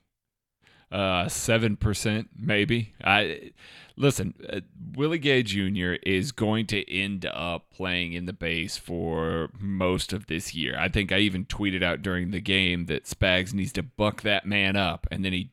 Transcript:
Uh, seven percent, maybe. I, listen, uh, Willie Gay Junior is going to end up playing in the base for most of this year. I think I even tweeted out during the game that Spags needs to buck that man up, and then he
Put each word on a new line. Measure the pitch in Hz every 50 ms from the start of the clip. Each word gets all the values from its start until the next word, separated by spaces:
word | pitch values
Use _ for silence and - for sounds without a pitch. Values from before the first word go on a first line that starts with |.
| _ _ _ _ _ _ _ _ _ _ _ _ _ _ _ - _ -
Uh, | - 98 98 95 92 90 87 90
seven | - - - - 113 113 117 110 101
percent, | - - 110 98 - - 110 107 110 - - - -
maybe. | 110 - 107 104 104 - 117 117 110 107 - - -
I, | 90 98 104 107 80 78 - - - - _ - - - - - - - -
listen, | 135 143 127 - 95 95 - - - -
uh, | - 101 - - - - - - -
Willie | 127 143 156 170 170
Gay | 139 147 135 127
Junior | 120 104 98 101 98 92 101 95 90 90 87 - -
is | 92 98 92 95 143
going | 127 - 110 104 107 110 113 92
to | 110 101 - -
end | - 92 98 98 101 92 87
up | - - - 85 87 85 82 - _
playing | _ - 95 92 90 90 87 85 85
in | 87 87 90
the | 90
base | - 85 82 82 85 82 - - -
for | - - 87 85 85 82 80 80 80 80 82 82 80 - - 95
most | 104 98 98 92 92 90 92 87 - - 95
of | 87 - -
this | 80 85 - - -
year. | 82 76 64 - -
I | 82 90
think | - 113 98 87
I | 92 98
even | 107 104 92 90 95
tweeted | - - - 104 98 92 92
out | 90 87 85 71 -
during | 98 90 90 90 87
the | 101 87
game | - 98 95 95 95 90 90 87 85
that | 87 82 69 -
Spags | - - - 101 92 90 90 92 95
needs | - 101 92 - -
to | - 85
buck | 131 _ - 104 107 101 -
that | - 107 101 95 -
man | 95 101 101 98 95 98
up, | 101 95 87 82 85 - -
and | - 98 95
then | 95 92
he | 90 98 135